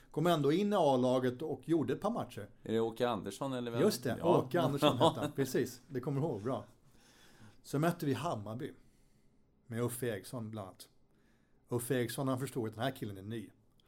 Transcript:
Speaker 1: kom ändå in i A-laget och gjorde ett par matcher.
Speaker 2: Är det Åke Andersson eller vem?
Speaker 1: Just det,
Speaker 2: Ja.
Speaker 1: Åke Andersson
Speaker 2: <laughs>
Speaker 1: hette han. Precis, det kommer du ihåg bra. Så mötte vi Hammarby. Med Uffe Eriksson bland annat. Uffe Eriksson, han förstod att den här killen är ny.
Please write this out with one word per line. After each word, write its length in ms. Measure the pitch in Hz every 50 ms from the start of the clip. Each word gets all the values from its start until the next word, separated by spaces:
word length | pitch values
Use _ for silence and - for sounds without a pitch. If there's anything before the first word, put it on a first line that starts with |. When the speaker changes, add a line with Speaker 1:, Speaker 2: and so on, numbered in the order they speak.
| - -
Speaker 1:
kom 160 | - 156 151 175
ändå 240 | 175 156 143 139
in 220 | 151 180 208 202 208
i 20 |
A-laget 680 | 196 170 143 135 127 123 127 127 131 127 127 123 127
och 200 | 165 160 143 - - -
gjorde 240 | 165 170 135 113 135
ett 80 | 151
par 100 | - 208
matcher. 380 | 240 208 117 - - - 104 - - - -
Speaker 2:
Är 100 | - 107
det 60 | 113
Åke 300 | 113 113 113 - 123 120
Andersson 440 | 117 98 98 101 101 - 143 135 131
eller 180 | 127 123 120
vem? 100 | 117 120
Speaker 1:
Just 220 | 156 214 208 - -
det, 140 | - 110 -
Speaker 2:
Ja. 180 | - - 123 139
Speaker 1:
Åke 240 | - - - 175
Andersson 360 | 165 147 143 139 147 147 135 120
Speaker 2:
<laughs> 0 |
Speaker 1:
hette 220 | 151 160 139 123
han. 120 | 147 143
Precis, 500 | - - 135 131 - 175 120 117 - - - -
det 120 | 143 127
kommer 220 | 120 160 139 139
du 60 | 139 170
ihåg 160 | 131 98 98
bra. 220 | 123 131 107 101 - - _ _ - - - _ - _ - - - - - - - - - -
Så 160 | - - 143
mötte 260 | 151 170 170 170 -
vi 80 | 143 127
Hammarby. 600 | 107 135 175 151 110 101 104 110 127 156 110 - - - - _ _ _ _ _ _ _ _ _ _ _ _ _ _ _ -
Med 140 | 117 113 120
Uffe 240 | 117 120 - - 120
Eriksson 440 | 110 98 92 - - 127 113 107
bland 160 | 107 110 98 92
annat. 220 | 87 - - - _ _ _ _ _ _ _ _ _ _ _ _ _ _ _ _
Uffe 260 | 123 120 120 - 139
Eriksson, 320 | 127 120 113 - - 139 131
han 120 | 131 120
förstod 280 | 135 131 - 139 113 110
att 60 | 110
den 80 | 110 117
här 80 | 139
killen 260 | 135 - 139 107 101 95
är 40 |
ny. 280 | 95 104 113 117 101 - - _ _ _ _ _ _